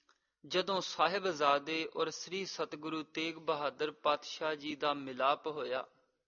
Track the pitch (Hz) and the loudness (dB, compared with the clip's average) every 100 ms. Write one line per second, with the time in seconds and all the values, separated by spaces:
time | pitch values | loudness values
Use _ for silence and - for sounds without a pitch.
0 | _ _ _ _ 147 180 185 190 - - | _ _ _ _ -4 -2 2 0 0 4
1 | 160 196 190 151 147 143 143 160 160 - | 4 4 0 4 4 4 2 -4 -2 -2
2 | 156 - - 190 185 - 156 156 156 156 | -2 -2 -6 -6 -4 -4 -4 -4 -6 -6
3 | 143 160 160 160 160 151 143 147 151 151 | -6 -4 -4 -4 -2 0 0 -2 -4 0
4 | 147 147 - - 156 156 147 147 151 143 | 2 2 -2 -4 -2 -2 -4 -2 0 0
5 | 135 127 135 147 156 151 123 127 - _ | -4 2 4 4 0 -4 -2 -2 -4 _
6 | _ _ | _ _